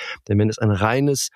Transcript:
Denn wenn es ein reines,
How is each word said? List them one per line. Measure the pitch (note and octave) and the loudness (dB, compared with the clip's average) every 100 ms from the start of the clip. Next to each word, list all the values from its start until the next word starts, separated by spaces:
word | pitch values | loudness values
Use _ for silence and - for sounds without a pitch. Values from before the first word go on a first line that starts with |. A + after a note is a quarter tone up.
| - - - | -14 -10 -2
Denn | G#2 | 2
wenn | G#2+ | 2
es | G#2+ | 2
ein | G#2+ | 0
reines, | F#2+ G#2+ B2+ C#3+ C3+ - | 2 0 0 0 -2 -4